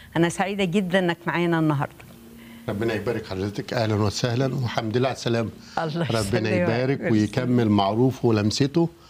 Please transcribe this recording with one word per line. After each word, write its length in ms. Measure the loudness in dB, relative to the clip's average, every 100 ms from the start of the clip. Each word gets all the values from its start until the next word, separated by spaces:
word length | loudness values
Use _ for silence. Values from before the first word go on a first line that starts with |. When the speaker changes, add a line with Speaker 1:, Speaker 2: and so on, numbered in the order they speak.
| -6 0
Speaker 1:
أنا 120 | 0
سعيدة 340 | 0 -2 -2
جدا 360 | 0 0 2 2
إنك 180 | 2 0 -2
معانا 320 | 0 2 2
النهاردة. 460 | 2 2 -2 -6 -20 -20 -20 -20 -20 -14 -6
Speaker 2:
ربنا 240 | -4 -2
يبارك 320 | -2 -4 -6 -6
حضرتك، 460 | -6 -6 -6 -6
أهلا 220 | -2 0 2
وسهلا، 600 | 0 0 -2 0 -2 -2
والحمد 420 | -4 -4 -2 0
لله 100 | 0
على 80 | -2
السلامة. 340 | -2 -2 -2 -8 -10 -6
Speaker 1:
الله 300 | -4 -4 -2
Speaker 2:
ربنا 120 | -2
Speaker 1:
يسلمك. 260 | 0 0 0
Speaker 2:
يبارك 560 | 0 0 0 0 -2
Speaker 1:
ميرسي. 180 | 2 2
Speaker 2:
ويكمل 500 | 2 0 0 2 4
معروفه 580 | 4 2 2 2 2 2
ولمسته. 640 | 2 2 2 0 2 0 -4 -20